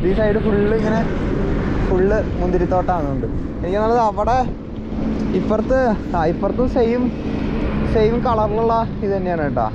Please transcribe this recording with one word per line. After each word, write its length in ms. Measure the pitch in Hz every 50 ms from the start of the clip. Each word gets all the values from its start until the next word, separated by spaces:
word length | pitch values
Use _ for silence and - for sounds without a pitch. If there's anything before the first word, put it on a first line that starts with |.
| - 180
ഈ 40 | 196 220
സൈഡ് 220 | 220 208 202 220 220
ഫുള്ള് 280 | 220 208 202 202 208 220 220
ഇങ്ങനെ 200 | 214 214 220 226 - - - - - - - - - - - - - - - - - 190
ഫുള്ള് 300 | 190 180 185 196 214 214 - - - -
മുന്തിരിത്തോട്ടാണുണ്ട്. 840 | 175 185 180 175 175 170 180 185 175 - 180 170 151 139 139 131 117 110 98 95 - - - -
എനിക്ക് 180 | - 175 190 208
തോന്നുന്നത് 240 | 214 220 233 240 226 214
അവിടെ 280 | 196 196 214 214 247 262 247 - - - - - - - - - - - - - - - - - - 185
ഇപ്പുറത്ത്, 400 | 180 - 214 220 220 226 254 262 262 240 208 190 - - - 175
ആ 40 | 160 170 170
ഇപ്പുറത്തും 340 | - 196 196 - - 247 254 -
സെയിം, 260 | 269 233 226 240 247 254 240 - - - - - - - - - - - - - - - - -
സെയിം 220 | 226 214 226 226 240 240 254
കളറിലുള്ള 460 | 233 220 214 214 208 220 226 226 226 226 226 - 165 - 202
ഇത് 80 | 196 196
തന്നെയാണ് 320 | 190 185 180 175 165 151 143
കേട്ടോ. 180 | 123 123 113 107